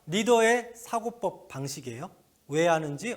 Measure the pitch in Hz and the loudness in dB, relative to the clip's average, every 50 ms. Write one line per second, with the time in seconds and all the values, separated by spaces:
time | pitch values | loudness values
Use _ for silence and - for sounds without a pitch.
0 | _ - 156 208 226 214 240 226 226 226 240 247 233 240 - - - - - 233 | _ -4 -2 0 4 4 6 6 6 6 4 2 0 -4 -12 -18 -12 -6 -6 -4
1 | 214 233 220 - - 185 - - - - - 135 139 139 139 156 131 127 117 117 | -4 -4 -6 -4 -4 -4 -4 -6 -16 -14 -10 -8 -8 -8 -8 -10 -10 -12 -10 -10
2 | 156 190 - _ _ _ _ _ _ - 139 156 165 175 165 160 156 147 143 139 | -12 -14 -16 _ _ _ _ _ _ -4 0 2 4 4 4 2 0 -4 -8 -8
3 | - 233 233 | -8 -8 -8